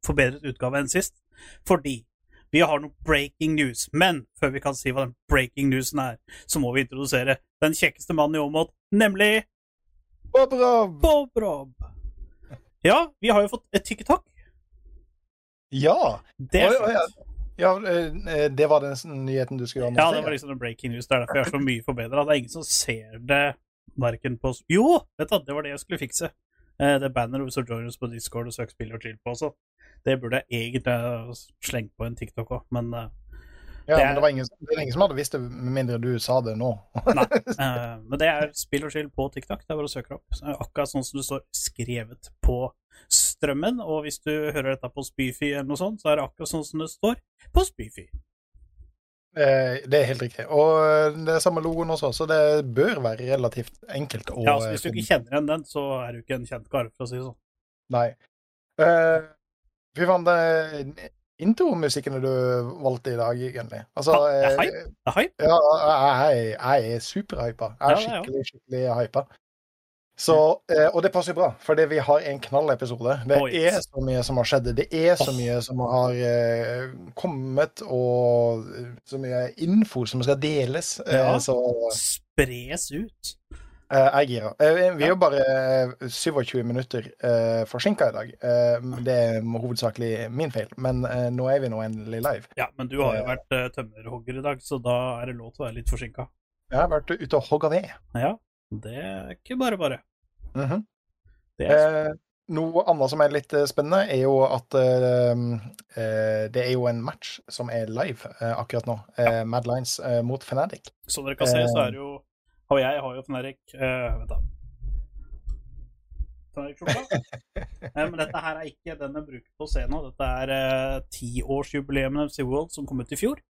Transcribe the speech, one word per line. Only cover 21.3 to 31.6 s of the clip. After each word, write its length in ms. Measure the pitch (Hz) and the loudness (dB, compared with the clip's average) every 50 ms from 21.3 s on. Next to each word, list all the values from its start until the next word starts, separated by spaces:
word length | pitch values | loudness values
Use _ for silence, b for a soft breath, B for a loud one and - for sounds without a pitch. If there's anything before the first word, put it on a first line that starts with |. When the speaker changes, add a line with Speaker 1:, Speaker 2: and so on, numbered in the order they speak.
| 160 143 | 0 0
Speaker 1:
jeg 40 | 127 | 0
er 60 | - | 0
så 80 | - 139 | -2 -2
mye 240 | 139 135 127 113 113 | 0 0 -2 -2 -4
forbedret. 420 | - 135 120 117 113 127 143 143 147 | -6 -6 -6 -6 -2 0 0 0 0
Det 40 | |
er 80 | 151 143 | 0 -4
ingen 140 | 120 113 - | -4 -6 -12
som 100 | 165 160 | -12 -6
ser 540 | - - - - - 120 113 107 110 110 113 | -2 -2 -2 0 -2 -4 -6 -8 -16 -18 -16
det, 220 | 120 123 143 143 143 143 143 _ _ _ _ _ _ - - - | -2 0 2 2 2 0 -2 _ _ _ _ _ _ -16 -6 -2
hverken 380 | 127 120 117 113 _ 135 123 113 | -2 -2 -2 -2 _ -6 -8 -4
på 140 | - 131 123 | -4 -4 -6
s-, 80 | - _ _ | -6 _ _
jo, 140 | 160 190 233 302 349 311 - _ _ _ | 2 4 6 6 6 4 2 _ _ _
vet 100 | 156 - | -4 -2
du, 100 | 214 190 131 | -2 -2 -2
det 100 | 143 143 147 | -2 -8 -6
var 100 | 151 143 | -6 -8
det 60 | 139 | -10
jeg 60 | 139 - | -12 -8
skulle 160 | _ 180 156 | _ -6 -6
fikse. 300 | 147 123 - - 175 156 _ _ _ _ _ _ _ _ _ _ | -6 -6 -6 -6 -6 -6 _ _ _ _ _ _ _ _ _ _
Eh, 160 | 139 143 143 135 139 | 2 4 4 4 2
det 80 | 135 127 | 0 -2
banner, 300 | 127 117 113 127 135 139 | -2 -4 -2 -4 -6 -6
hvis 160 | 127 - 139 | -4 -4 -6
du 60 | 123 120 | -4 -4
joiner 240 | 117 113 117 117 | -6 -8 -8 -10
oss 80 | 117 - | -10 -10
på 80 | - 120 | -10 -10
Discord 400 | 117 113 - - - 117 120 123 | -10 -10 -12 -8 -8 -8 -8 -8
og 80 | 113 | -8
søker 160 | - 120 - | -10 -10 -10
Spill 220 | - _ 117 110 113 | -8 _ -12 -10 -10
og 80 | 113 - | -12 -12
Chill 140 | 117 110 107 | -12 -14 -10
på 160 | _ 123 123 | _ -8 -6
også. 160 | - 156 147 - _ _ _ _ b b b b b _ | -4 -6 -6 -6 _ _ _ _ b b b b b _
Det 100 | - 135 131 | 0 0 0
burde 180 | 123 117 120 135 | -2 -4 -4 -4
jeg 320 | - _ 123 117 113 120 | -4 _ -6 -6 -6 -4
egentlig 240 | 120 131 - 127 123 | -4 -4 0 0 -2
ha 300 | 117 117 123 120 117 113 123 120 | 0 -2 -4 -6 -6 -8 -12 -14
s-, 140 | - - _ _ | -16 -18 _ _
slengt 320 | _ | _